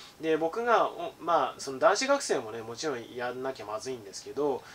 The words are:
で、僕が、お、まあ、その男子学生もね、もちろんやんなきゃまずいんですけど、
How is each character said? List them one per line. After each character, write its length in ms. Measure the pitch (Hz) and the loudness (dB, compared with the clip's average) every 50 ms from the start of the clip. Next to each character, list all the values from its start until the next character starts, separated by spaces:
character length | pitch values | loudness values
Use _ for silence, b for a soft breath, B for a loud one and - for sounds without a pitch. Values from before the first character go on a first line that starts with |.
| B B B - | B B B -6
で、 160 | 156 160 160 151 | 0 2 2 2
僕 260 | 160 160 165 220 233 | 2 0 -2 0 2
が、 260 | 240 226 202 160 131 | 4 6 6 6 4
お、 260 | - - 170 131 131 - | 0 -4 -8 -8 -8 -6
ま 360 | 151 170 170 156 135 117 - - | 0 2 4 4 4 2 0 -6
あ、 20 | |
そ 120 | - 139 | -8 -8
の 80 | 135 131 | -2 4
男 180 | 139 165 196 208 | 6 6 6 6
子 80 | 269 | 4
学 160 | 262 285 277 | 2 2 2
生 160 | - - 208 143 | 2 0 0 0
も 140 | - 107 | -2 -4
ね、 100 | 110 117 | -8 -8
も 140 | 110 113 117 | -8 -8 -8
ち 100 | 117 156 | -6 -4
ろ 80 | 156 135 | -4 -4
ん 220 | 120 113 104 110 | -4 -6 -8 -8
や 160 | 120 123 123 | -6 -6 -4
ん 100 | 123 127 | -4 -4
な 120 | 131 135 131 | -6 -6 -6
き 100 | - 107 | -6 -8
ゃ 20 | |
ま 140 | 104 107 110 | -8 -8 -6
ず 100 | - 127 | -6 -6
い 60 | 131 | -8
ん 80 | 120 104 | -8 -10
で 100 | 98 92 | -12 -14
す 100 | - - | -12 -12
け 100 | 104 104 | -8 -4
ど、 280 | 131 147 147 131 117 B B B | 0 0 0 0 -2 B B B